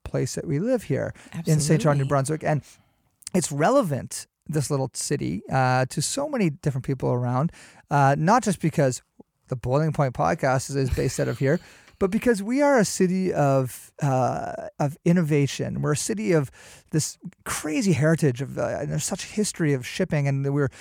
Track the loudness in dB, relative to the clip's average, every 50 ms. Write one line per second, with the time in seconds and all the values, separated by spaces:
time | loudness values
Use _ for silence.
0 | _ -6 -4 -4 -2 -2 -4 -6 -4 -2 -2 -2 0 0 0 -2 0 -2 -2 -2
1 | -2 -4 -6 -10 -18 -14 -12 -6 0 2 2 2 4 2 2 2 4 2 2 2
2 | 2 2 0 0 0 0 -4 -4 -2 0 -2 -2 -2 -6 -16 _ _ _ _ _
3 | _ _ _ _ -20 -4 -2 -2 -2 -2 -2 0 2 4 4 4 2 2 -2 -4
4 | -6 -8 -12 -12 -14 -16 _ _ _ -4 -4 -4 -2 -2 -2 -2 -2 -4 -6 -8
5 | -6 -4 -4 -4 -4 -4 -6 -6 -6 -2 0 2 2 2 2 2 0 -2 -2 -4
6 | -4 -4 -2 -4 -4 -4 -2 0 0 0 0 -2 -4 -4 -4 -2 -4 -4 -4 -2
7 | -2 -2 0 0 0 0 0 0 0 -2 -4 -8 -16 -20 -20 -20 _ _ 2 4
8 | 4 4 4 4 4 4 4 4 4 2 -2 0 -2 0 2 2 2 2 0 -2
9 | -8 _ _ _ -20 _ _ _ _ -8 -8 -6 -2 0 0 2 2 0 2 0
10 | 0 0 0 0 0 2 2 2 2 2 2 0 0 -2 -2 -2 0 0 0 0
11 | 0 -2 -2 -2 -2 -2 -2 0 2 2 2 0 -2 -8 -20 -20 -20 -20 _ _
12 | -2 0 0 0 2 2 2 2 0 -2 0 2 4 4 6 4 4 2 2 0
13 | 0 2 2 0 0 0 0 2 2 4 4 2 0 -2 -6 -12 -18 -20 _ -4
14 | -2 0 2 2 2 0 0 -4 -6 -8 -8 -10 -12 -14 -6 -4 -4 -4 -4 -2
15 | _ 2 2 2 2 2 2 2 2 0 -2 -4 -6 -6 -4 -4 -2 -2 -2 -2
16 | -2 -4 -4 -4 0 2 2 2 2 0 -6 -16 -20 -20 -20 -20 _ _ -4 -2
17 | -2 -4 -8 -12 -16 -18 -18 _ _ -8 -8 -6 -4 -4 -2 0 2 2 2 4
18 | 4 4 4 4 2 0 0 0 -6 -8 -6 -4 -4 -4 -2 -4 -4 -4 -4 -4
19 | -4 -4 -6 -6 -8 -6 -4 -2 -2 -2 -2 0 0 2 2 0 -2 -6 -4 -4
20 | -2 0 0 0 0 0 0 0 0 0 0 0 0 0 -2 -8